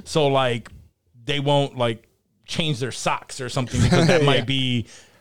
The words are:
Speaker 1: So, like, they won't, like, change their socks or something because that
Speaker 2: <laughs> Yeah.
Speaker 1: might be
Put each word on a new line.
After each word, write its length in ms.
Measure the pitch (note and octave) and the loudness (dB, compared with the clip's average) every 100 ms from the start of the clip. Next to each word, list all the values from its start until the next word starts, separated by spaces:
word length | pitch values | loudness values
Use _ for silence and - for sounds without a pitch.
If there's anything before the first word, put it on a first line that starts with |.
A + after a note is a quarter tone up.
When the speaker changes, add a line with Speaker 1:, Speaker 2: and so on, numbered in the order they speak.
| - | -4
Speaker 1:
So, 220 | E3 C#3+ | 0 2
like, 420 | C3+ B2+ A#2+ - - - _ _ A#2+ | 2 0 -2 -8 -20 -20 _ _ -16
they 160 | A2+ C#3+ | -6 -4
won't, 380 | C#3+ C#3+ C#3 B2+ | 2 2 0 -2
like, 300 | A#2 A2 _ _ _ _ - | -2 -4 _ _ _ _ -10
change 340 | - D#3 A#2 | -4 -4 -4
their 120 | B2+ | -6
socks 500 | - E3+ C#3 - - | -4 -4 -4 -8 -12
or 80 | B2 | -6
something 320 | C3+ B2 B2 | -4 -2 2
because 260 | A#2 F3+ E3 | 4 4 4
that 140 | F3 | 4
Speaker 2:
<laughs> 0 | |
Yeah. 40 | C#3+ | 4
Speaker 1:
might 200 | C3+ A#2 | 2 0
be 420 | C3+ B2+ A#2+ A2 - - _ | -2 0 -2 -4 -14 -20 _